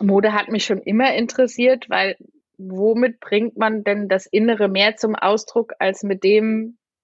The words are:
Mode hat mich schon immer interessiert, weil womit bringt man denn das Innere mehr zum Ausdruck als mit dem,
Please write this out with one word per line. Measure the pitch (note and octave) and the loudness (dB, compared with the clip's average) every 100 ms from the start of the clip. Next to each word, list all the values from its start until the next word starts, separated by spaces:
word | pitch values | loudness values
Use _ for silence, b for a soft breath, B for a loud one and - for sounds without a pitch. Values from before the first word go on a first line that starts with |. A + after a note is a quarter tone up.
Mode | G3+ G3 G#3+ | 2 4 4
hat | G#3 G#3 | 0 -2
mich | G#3+ | -4
schon | - G3 | -2 -4
immer | - A3 C4 | 0 2 2
interessiert, | - A#3 - B3 - B3 B3+ A3+ | 0 -2 0 0 2 2 2 -2
weil | F#3 G3 - - _ _ _ | -2 -2 -6 -14 _ _ _
womit | F#3+ F#3 G#3 A3+ B3+ A#3+ | -12 -2 0 2 0 -2
bringt | - G#3 A3+ G#3 | -4 -2 -2 -2
man | A3 A3 | -2 -2
denn | G#3 G3+ G3+ | -2 -2 0
das | F#3+ - | -2 0
Innere | G#3+ A3+ A3 G3+ | 0 2 2 0
mehr | F#3+ G#3 G#3+ | 2 0 0
zum | A3 G#3+ | -4 -2
Ausdruck | F#3 G#3+ - A#3 A3+ - | 0 0 -2 -4 -4 -2
als | F#3+ F#3+ | -4 -2
mit | G3+ F#3+ | -6 -2
dem, | F#3+ G#3+ A3 A3 A3+ A#3 _ _ | 2 2 2 -2 -6 -14 _ _